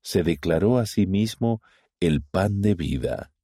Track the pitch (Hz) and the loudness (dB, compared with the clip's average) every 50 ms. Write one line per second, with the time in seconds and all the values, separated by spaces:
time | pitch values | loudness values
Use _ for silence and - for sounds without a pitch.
0 | _ - - 98 82 85 82 - - 85 82 82 92 107 123 123 113 104 - - | _ 0 0 0 2 2 -2 -2 0 0 0 2 2 2 2 2 0 -2 0 0
1 | 101 92 92 101 110 110 - _ 117 117 117 110 _ _ _ _ _ _ _ _ | 0 2 2 0 0 -2 -2 _ -2 -2 -2 -2 _ _ _ _ _ _ _ _
2 | 87 82 76 71 71 _ - 92 95 104 101 101 101 104 101 85 78 - - - | 0 0 0 0 -2 _ -2 0 0 0 0 2 2 2 2 2 0 -4 -4 -4
3 | - 127 123 - - _ _ _ | -4 -4 -6 -6 -10 _ _ _